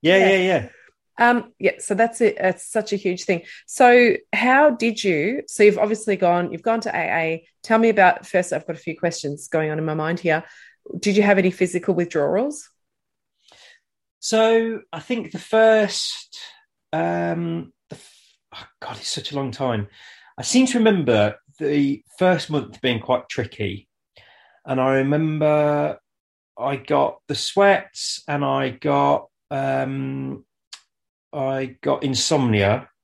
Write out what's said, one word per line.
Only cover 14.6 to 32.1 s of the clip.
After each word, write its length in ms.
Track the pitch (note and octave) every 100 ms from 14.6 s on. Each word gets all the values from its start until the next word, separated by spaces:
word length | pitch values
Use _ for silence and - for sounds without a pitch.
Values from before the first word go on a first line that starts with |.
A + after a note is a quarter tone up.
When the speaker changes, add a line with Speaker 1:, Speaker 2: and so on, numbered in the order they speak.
| A3+ A3 -
Speaker 1:
I 80 | E3
think 300 | - A#3+ E3+
the 80 | F3+
first, 1000 | - A3 A3 A3 G#3 - - - - - - _ _ _ _
um, 800 | D#3+ E3+ E3+ E3+ E3+ E3+ E3 E3 _ _
the 80 | -
f-, 380 | - _ _ _ _
oh 120 | - - _
God, 160 | - G#2
it's 120 | -
such 220 | - -
a 40 | C#3+
long 160 | C3+
time. 360 | A2+ C3 A2+ G2+ _ - - _ -
I 60 |
seem 240 | - B3+ C4
to 120 | B3+
remember 580 | A3 G3 C3+ A2 G#2 - _ _
the 440 | D3+ D3 C#3 C#3 _ -
first 320 | F#3 F3+ -
month 300 | D3+ A#2 -
being 200 | B2+ A#2
quite 280 | - B2+ -
tricky. 600 | - A2 - G2+ G2 _ _ _ _ _ _ _ _
And 160 | - C3
I 160 | C3 C3+
remember 1000 | C3+ D3 D#3+ D3+ D3+ D3+ D3 D3 D3+ - _ _ _ _ _ -
I 180 | B2+ C#3
got 420 | A2+ D3 C#3 - _
the 80 | A2
sweats 840 | - - G3+ G3 - - - - -
and 180 | C#3+
I 260 | C#3 C3+ C3+
got, 580 | B2+ D3 C#3+ C#3+ C#3+ - _ _
um, 920 | C#3 C3+ C3+ C3+ C3+ C3+ C3+ C3+ C3+ _ _ _ - _ _ _ _ _
I 440 | D3+ C3+ C3+ C3 B2+
got 220 | C#3+ C3+
insomnia 840 | C#3+